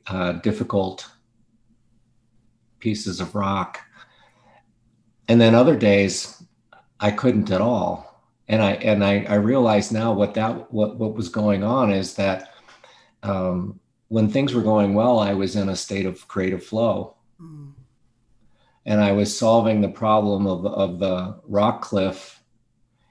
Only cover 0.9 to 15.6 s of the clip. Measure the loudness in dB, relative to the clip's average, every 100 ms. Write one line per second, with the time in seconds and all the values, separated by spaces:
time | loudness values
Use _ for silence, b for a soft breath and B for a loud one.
0.9 | -6 -16 _ _ _ _ _ _ _ _
1.9 | _ _ _ _ _ _ _ _ _ -6
2.9 | -4 -6 -8 -8 -4 -4 -4 -6 -10 -20
3.9 | b b b b b b b _ _ _
4.9 | _ _ _ 2 6 8 8 6 4 4
5.9 | 4 2 -2 -8 -14 -20 _ _ -20 _
6.9 | -4 -2 0 2 2 0 0 0 0 -2
7.9 | -6 -12 -20 _ _ -2 0 2 0 0
8.9 | 2 2 2 0 0 2 2 4 2 0
9.9 | -2 0 0 0 0 -4 -4 -6 -2 -2
10.9 | -2 -6 -4 -6 -2 0 0 0 0 2
11.9 | 0 -2 -2 -2 -2 -8 b b b b
12.9 | b b _ -6 -4 -2 -2 -6 -10 _
13.9 | _ _ 0 2 2 0 0 2 4 4
14.9 | 2 2 2 2 0 -2 -2